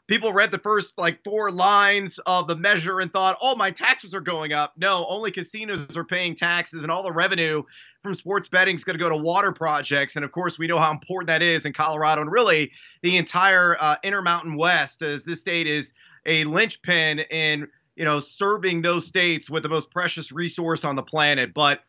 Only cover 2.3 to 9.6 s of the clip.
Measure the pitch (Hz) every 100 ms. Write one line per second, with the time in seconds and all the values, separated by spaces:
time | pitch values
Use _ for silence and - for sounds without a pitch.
2.3 | 180 160 165 196 196 165 190 185 196 190
3.3 | 185 254 240 196 180 220 254 190 190 170
4.3 | 160 156 147 147 160 190 185 165 196 220
5.3 | 185 - 214 214 185 143 165 165 180 175
6.3 | 160 170 175 170 160 151 180 190 160 190
7.3 | 180 160 151 139 - - _ 202 180 165
8.3 | 196 190 185 185 175 190 165 170 156 160
9.3 | 185 202 -